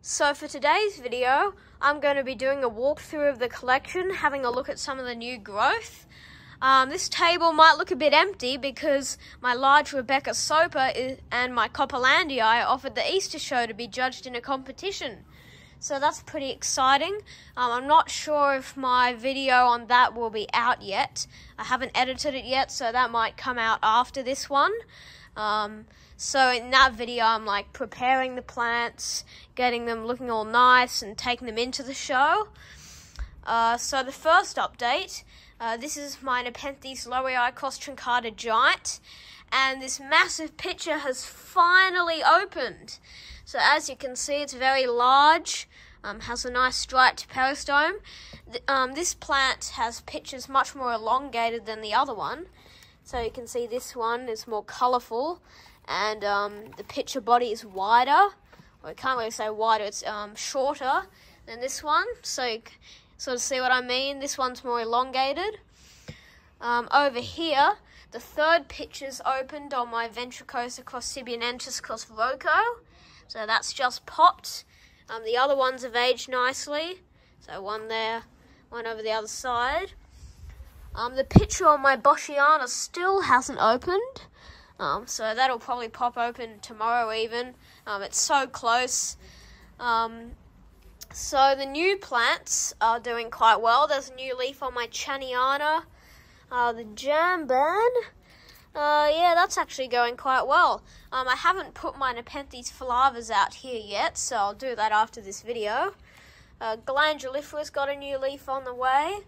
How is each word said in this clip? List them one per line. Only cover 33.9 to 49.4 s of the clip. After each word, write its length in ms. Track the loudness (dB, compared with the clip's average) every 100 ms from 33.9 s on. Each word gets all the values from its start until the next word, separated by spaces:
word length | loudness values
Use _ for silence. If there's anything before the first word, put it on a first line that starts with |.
| -2
the 80 | -4
first 440 | -2 6 6 4 -4
update, 680 | -4 -2 -2 0 -4 -14 -18 -20 -20 _
uh, 180 | -6 -6
this 200 | -6 -10
is 260 | -10 -10
my 200 | -2 -2
Nepenthes 680 | -2 -8 -12 -12 -14 -14 -6
lowii 440 | -4 -2 0 0 -2
cross 200 | -8 -8
truncata 600 | -12 -8 -2 -2 -2 -8
giant, 640 | 0 2 4 2 -4 -12 -16 -20 -20 -20 -4
and 320 | 0 0 -2
this 160 | -8 -10
massive 580 | 0 2 2 -2 -10 -8
pitcher 420 | -8 -6 -4 -4
has 260 | -4 -6
finally 960 | -10 -18 -2 4 6 8 6 2 0 2
opened. 760 | 6 6 4 -4 -6 -8 -18 -20 -20 -20 -18 -18
So 140 | -10 2
as 280 | 4 4 0
you 80 | -10
can 180 | -10
see, 280 | -8 -4 -4
it's 120 | -4
very 320 | -2 2 2 0
large, 840 | 2 4 6 6 6 0 -8 -10 -20 -20 -16
um, 160 | -14 -12
has 240 | -10 -8
a 60 | -4
nice 260 | 0 0 0
striped 520 | 0 4 4 4 -8
peristome. 680 | -2 0 -2 0 2 2 -2 -14 -20 -20 -20 -14
Th-, 140 | -10 -2
um, 240 | 0 0
this 220 | -2 -6
plant 580 | -6 -2 2